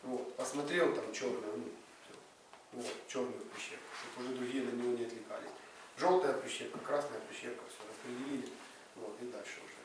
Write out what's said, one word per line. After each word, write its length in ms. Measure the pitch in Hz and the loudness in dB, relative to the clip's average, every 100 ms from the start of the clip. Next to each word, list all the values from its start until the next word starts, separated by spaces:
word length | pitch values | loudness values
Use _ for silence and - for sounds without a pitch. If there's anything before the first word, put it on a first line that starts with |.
Вот. 320 | 131 127 - - | 0 -2 -2 0
Посмотрел, 580 | 131 143 147 175 165 - | 0 2 4 8 8 6
там, 160 | - | 0
чёрная, 400 | - 127 - 107 - | 0 0 0 0 -2
ну, 80 | - - - - - | -4 -8 -12 -16 -16
всё. 80 | - - - - - - | -16 -16 -20 -20 -20 -12
Вот, 340 | - - - - | -6 -4 -4 -4
чёрную 360 | - - - - | 0 0 0 -6
прищепку, 360 | - - - - - | -8 -6 -8 -8 -8
чтоб 240 | - - | -8 -4
уже 120 | 123 127 | -2 0
другие 280 | 123 135 | 2 2
на 80 | 120 | 2
него 260 | 120 123 120 | 2 4 4
не 80 | 113 | 2
отвлекались. 460 | 113 - - - - - - - - | -4 -6 -6 -6 -10 -12 -14 -14 4
Жёлтая 360 | 170 185 143 | 8 10 8
прищепка, 460 | 123 - - 143 113 | 4 2 -2 -2 -4
красная 400 | - 143 - - - | 2 2 2 -2 -6
прищепка, 340 | - 123 123 - | -6 -6 -6 -8
всё, 160 | - - | -10 -10
распределили. 560 | - 135 123 135 135 117 - - - - - | -10 -6 -4 0 0 -2 -6 -12 -14 -16 -10
Вот, 220 | 110 104 | -8 -6
и 40 | 120 | -6
дальше 340 | 107 101 - | -6 -6 -8
уже 200 | - - | -10 -12